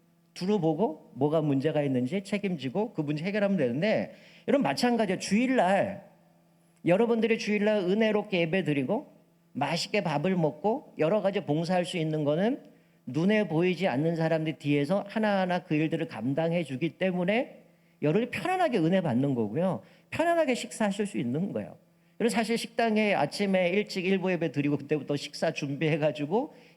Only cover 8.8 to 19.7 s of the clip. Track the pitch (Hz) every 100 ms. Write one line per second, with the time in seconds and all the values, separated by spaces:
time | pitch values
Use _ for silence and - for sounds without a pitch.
8.8 | 131 220 - - _ _ _ 127 139 170
9.8 | - 208 170 147 175 185 156 147 208 262
10.8 | - - 202 214 196 196 143 151 170 185
11.8 | 175 175 156 156 143 156 208 294 - -
12.8 | _ _ - 135 180 214 208 160 180 160
13.8 | 185 123 160 165 160 160 160 156 143 143
14.8 | 143 196 202 220 214 196 185 180 170 151
15.8 | 156 165 165 110 117 139 165 170 147 131
16.8 | 165 - 190 180 180 220 285 - - _
17.8 | _ _ 147 185 247 - 320 370 330 226
18.8 | 160 190 165 117 139 123 104 135 185